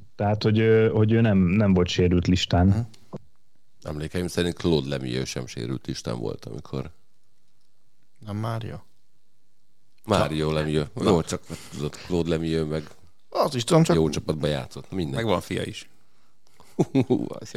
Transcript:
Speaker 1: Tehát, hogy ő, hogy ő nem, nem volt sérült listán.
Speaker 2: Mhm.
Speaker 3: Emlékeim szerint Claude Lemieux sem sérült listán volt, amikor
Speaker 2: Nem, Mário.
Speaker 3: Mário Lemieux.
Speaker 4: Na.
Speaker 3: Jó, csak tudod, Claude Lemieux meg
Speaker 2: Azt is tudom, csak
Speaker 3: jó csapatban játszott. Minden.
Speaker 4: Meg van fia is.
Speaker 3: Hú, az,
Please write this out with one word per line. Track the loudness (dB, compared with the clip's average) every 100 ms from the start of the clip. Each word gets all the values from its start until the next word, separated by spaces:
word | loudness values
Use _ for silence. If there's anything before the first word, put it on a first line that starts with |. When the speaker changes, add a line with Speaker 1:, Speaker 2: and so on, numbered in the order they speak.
| -12 -4
Speaker 1:
Tehát, | -2 0
hogy | 2 4
ő, | 6 6 6
hogy | 4 4
ő | 4
nem, | 6 6
nem | 4 4 4
volt | 4 2
sérült | 2 4 4 4
listán. | 2 2 4 6
Speaker 2:
Mhm. | 4 0 -10 -16 -16 -16 -18 -18 -18 -18 -14
Speaker 3:
Emlékeim | -10 -8 -6 -4 -2
szerint | 0 0 2
Claude | 2 2 2
Lemieux | -4 -4 -4 -4
sem | -6 -8
sérült | -8 -6 -6 -6
listán | -8 -6 -6
volt, | -6 -6 -10
amikor | -12 -8 -8 -8 -12 -18 -18 -18 -18 -18 -18 -18 -18 -18 -18 -18 -16 -10
Speaker 2:
Nem, | -6
Mário. | -4 -4 -8 -12 -14 -18 -18 -18 -20 -20 -18 -18 -18 -18 -18 -8 2
Speaker 3:
Mário | 2 4 2 0
Lemieux. | 0 0 0 0
Speaker 4:
Na. | -2 2
Speaker 3:
Jó, | 4
csak | 2 -6 -8 -14 -12
tudod, | -8 -8 -8
Claude | -4 -2 0
Lemieux | 0 0 -2 -2
meg | -4 -8 -14 -18 -18 -6
Speaker 2:
Azt | -2 0 0
is |
tudom, | 4 6
csak | 6 4
Speaker 3:
jó | 2
csapatban | 0 -4 -2 0
játszott. | -2 -6 -12 -10
Minden. | -6 -4 -2
Speaker 4:
Meg | 0
van | 0
fia | -2 -6
is. | -6 -10 -14 -18 -20 -20 -20 -18 -20 -20 -6 -2 0 2 2
Speaker 3:
Hú, | 2 -2
az, | -8 -12